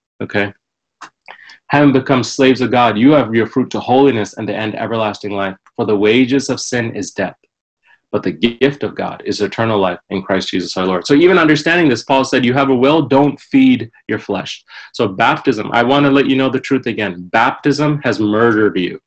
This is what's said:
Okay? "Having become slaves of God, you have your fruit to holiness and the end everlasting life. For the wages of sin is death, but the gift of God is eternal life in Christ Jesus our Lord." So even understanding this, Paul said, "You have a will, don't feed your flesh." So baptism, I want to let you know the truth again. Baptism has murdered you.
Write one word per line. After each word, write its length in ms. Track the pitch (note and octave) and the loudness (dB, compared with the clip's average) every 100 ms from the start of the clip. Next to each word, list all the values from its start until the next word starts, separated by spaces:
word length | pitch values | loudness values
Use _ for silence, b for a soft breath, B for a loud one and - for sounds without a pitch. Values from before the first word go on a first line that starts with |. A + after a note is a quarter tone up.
| _ - | _ -14
Okay? 320 | - G2+ G2+ - _ _ _ _ - _ - B B B - | -6 -4 -4 -8 _ _ _ _ -20 _ -20 B B B -4
"Having 260 | C#3+ C#3+ | 2 4
become 300 | C3 C3 C3 | 2 2 -2
slaves 380 | - - C3 A#2 | -2 2 2 2
of 80 | A#2 | 0
God, 280 | A#2+ A#2+ G#2 | 2 2 4
you 140 | C3 | 4
have 220 | D3+ A2 | 4 2
your 140 | A2+ A2 | -2 -2
fruit 220 | C3+ A#2+ | -2 -4
to 80 | G#2+ | -4
holiness 540 | A#2 B2+ C#3 A2+ G2 - | 0 4 4 2 -4 -8
and 100 | G#2 | -8
the 80 | G2+ | -6
end 200 | A2 - | -6 -6
everlasting 560 | G#2+ A2+ G#2+ G2+ G#2 | -4 -4 -4 -6 -8
life. 240 | G2+ G2 F#2+ _ - | -6 -6 -8 _ -6
For 80 | A#2 | -2
the 100 | G2+ | 2
wages 540 | G#2 B2 B2 C3+ C3 | 4 4 2 0 -2
of 100 | A#2+ | -6
sin 360 | - A#2+ A#2 G#2+ | -6 -4 -4 -8
is 160 | F#2+ | -8
death, 260 | - F2+ - _ _ _ _ b b _ | -6 -8 -8 _ _ _ _ b b _
but 120 | G#2+ | -6
the 100 | F#2 | -6
gift 500 | D#2+ A#2 A#2 C3+ C#3+ | -4 -4 0 -2 -2
of 100 | G#2+ | -8
God 300 | - - - - | -8 -10 -8 -8
is 140 | A#2+ | -6
eternal 400 | G2 - A2+ G#2+ | -6 -4 -2 0
life 200 | F#2 F2 - | -2 -4 -8
in 120 | G2 | -8
Christ 280 | F#2+ F#2+ - | -2 -4 -2
Jesus 260 | F#2+ F2 F#2+ | -6 -4 -4
our 100 | F#2 | -2
Lord." 220 | F2+ - | -2 0
So 60 | |
even 260 | C#3+ F3 F3+ | 4 4 4
understanding 480 | D#3 D3 E3 F3 D#3 | 2 2 0 2 2
this, 160 | A2+ | 0
Paul 220 | - C3+ B2+ | 0 0 2
said, 180 | B2+ | 0
"You 100 | A#2+ | 2
have 160 | C3 C3+ | 2 2
a 60 | B2+ | 2
will, 260 | C3 D#3+ | 4 2
don't 380 | B2+ C3+ C#3+ C#3 | 2 2 2 -2
feed 500 | - C#3 C3 A2+ A2+ b b | 0 4 4 2 -2 b b
your 100 | A2 | -8
flesh." 460 | - F#2+ - - _ B B | -6 -6 -8 -14 _ B B
So 160 | - A2 | -4 -4
baptism, 640 | F#2+ A#2+ D3+ C#3 G#2+ - | 0 0 0 0 -2 -2
I 100 | A#2+ | 0
want 220 | A#2+ C#3 C#3+ | 2 2 4
to 60 | |
let 160 | C#3 C3+ | 2 2
you 80 | C3 | 0
know 140 | C3 | 0
the 100 | B2+ | -2
truth 280 | - C3 B2 | -2 -2 -2
again. 420 | G#2+ G2+ F2 F2+ | -4 -6 -8 -4
Baptism 680 | A2+ B2+ - D3 C#3 D3+ D3 | 0 0 0 -2 0 0 -2
has 160 | B2+ G#2 | -2 -2
murdered 580 | G#2 G#2+ A#2+ G#2+ G#2 F#2+ | 0 2 2 2 2 0
you. 220 | F2 D#2+ | -4 -8